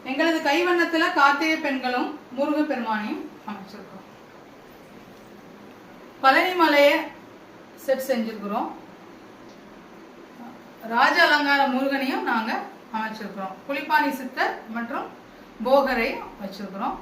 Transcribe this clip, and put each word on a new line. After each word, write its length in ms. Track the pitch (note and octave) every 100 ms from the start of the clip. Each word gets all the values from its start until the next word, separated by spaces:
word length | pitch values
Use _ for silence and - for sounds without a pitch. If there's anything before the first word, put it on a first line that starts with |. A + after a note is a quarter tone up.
எங்களது 360 | - C4+ E4 D#4+ D4+
கைவண்ணத்துல 640 | D4+ F4+ F4 E4 E4 D#4+
கார்த்திகை 440 | - C#4 D4 D#4+ D#4+
பெண்களும் 640 | D4 C4 B3 C4+ - - - B3+
முருகப்பெருமானையும் 880 | D4 D4+ D4+ B3 A3+ G#3+ G#3+ F#4 - - -
அமைச்சிருக்கிறோம். 580 | G#3 F#3+ G3+ F#3+ F#3 - - - - - - - - - - - - - - - - - - - - - -
பழனி 320 | C4+ D4 F4+
மலையை 460 | F4+ D#4+ D4 C#4+ D#4 - - - - - - - -
செட் 320 | - - -
செஞ்சிருக்கிறோம். 640 | A#3 A3 G#3 G3 G#3+ D#4+ - - - - - - - - - - - - - - - - - - - - - A3+
ராஜ 360 | A#3 C#4 F4
அலங்கார 440 | D#4+ D4 C#4+ C#4 C4+
முருகனையும் 560 | B3+ C#4 C#4 C4 F4
நாங்க 360 | - A#3+ A3 A3 - - -
அமைச்சிருக்கிறோம். 640 | A3 A3 G#3+ G3+ F#3 F#3+ - -
புலிப்பாணி 440 | C#4+ D#4 D4+ C#4+ B3+
சித்தர் 460 | C4 D4+ G4 - A3+
மற்றும் 380 | A3+ A#3 D#4+ - - - - - - A3+
போகரை 560 | - - A#3+ A#3 - - -
வச்சிருக்கிறோம். 540 | G3 - G3 F#3+ B3+ -